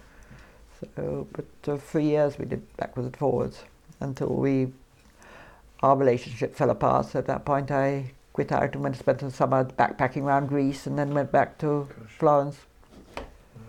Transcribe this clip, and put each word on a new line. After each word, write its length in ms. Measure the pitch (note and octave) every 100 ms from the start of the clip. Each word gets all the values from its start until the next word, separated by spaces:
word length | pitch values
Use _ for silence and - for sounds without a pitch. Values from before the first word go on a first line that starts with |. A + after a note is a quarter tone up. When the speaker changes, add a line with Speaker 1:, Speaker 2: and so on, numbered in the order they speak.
| - - - - - - - - - C#3+
Speaker 1:
So, 320 | C#3+ C#3+ C#3
but, 400 | - - - -
uh, 40 | C#3+
three 300 | - D#3+ D3+
years 320 | D3+ D3 C#3
we 60 |
did 320 | B2+ - - -
backwards 300 | - C3 B2+
and 100 | -
forwards 460 | C#3 A#2+ B2+ - - - - -
until 280 | C#3 C3 C3+
we, 380 | C3 C3+ C3+ C3 C3 - _ - _ - - - - - -
our 160 | C3+ C#3
relationship 600 | C3+ A#2+ - A#2 C#3 -
fell 140 | B2+
apart. 360 | - C3 C3 C#3
So 100 | C#3+
at 60 | B2+
that 180 | C3+
point 260 | - C#3 C#3
I 420 | C#3 C3+ C#3 C3 - _
quit 200 | - C#3+
out 200 | C#3 C#3
and 80 | C#3
went 100 | C#3
to 60 | B2+
spend 180 | - C3
the 140 | C#3+
summer 320 | - C3 C3+
backpacking 580 | B2+ - A#2+ - C3+ D3
around 240 | C#3 C#3 C#3
Greece 400 | C#3+ C#3 C#3 C#3
and 100 | C#3+
then 160 | C#3+
went 200 | C#3+ C3+
back 260 | D3 - -
to 300 | D3+ D3 C#3
Speaker 2:
Gosh. 220 | - - -
Speaker 1:
Florence. 400 | D#3 D3 C#3+ D3 - - - - - - - - - A2+